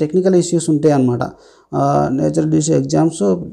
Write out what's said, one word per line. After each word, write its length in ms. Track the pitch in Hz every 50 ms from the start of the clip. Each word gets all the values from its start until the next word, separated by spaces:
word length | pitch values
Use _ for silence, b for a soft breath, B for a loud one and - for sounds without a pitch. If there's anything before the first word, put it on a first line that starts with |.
| 156
technical 320 | 151 160 185 180 190 185
issues 280 | 175 165 - 170 165 156 160
ఉంటే 220 | 156 147 151 156
అనమాట, 280 | 143 135 127 123 123 117 - - - b b b b b b b 139
ఆ, 340 | 139 139 139 147 143 143 -
నేచర్ 380 | 131 139 156 156 151 160 156 156
డిష్ 200 | 160 156 151 160
ఎగ్జామ్స్ 680 | 156 143 135 139 160 151 160 165 160 - 202 196 185 175 - 165